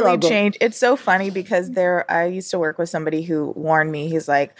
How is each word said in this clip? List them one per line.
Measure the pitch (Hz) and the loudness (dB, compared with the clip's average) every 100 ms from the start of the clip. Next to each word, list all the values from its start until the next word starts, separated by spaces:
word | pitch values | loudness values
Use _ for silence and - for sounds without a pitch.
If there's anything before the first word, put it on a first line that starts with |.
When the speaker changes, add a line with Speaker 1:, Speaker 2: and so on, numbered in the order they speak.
| 208 | 4
Speaker 1:
struggle. | 170 165 | 4 2
Speaker 2:
change. | 208 208 - | 2 2 0
It's | 233 - | -2 2
so | 247 | 2
funny | 269 220 185 196 | 2 2 0 0
because | 190 185 185 180 | -6 -2 -2 0
there, | 190 180 175 - | 0 0 0 0
I | 170 175 | 0 0
used | 185 - | -4 -4
to | 180 | -2
work | 156 151 | -2 -2
with | 170 | -4
somebody | 160 156 156 | -4 -2 -2
who | 170 156 147 - | -2 -2 -4 -4
warned | 156 160 156 | 0 2 2
me. | 151 156 | -2 -4
He's | 160 151 | -4 0
like, | 143 143 | 0 0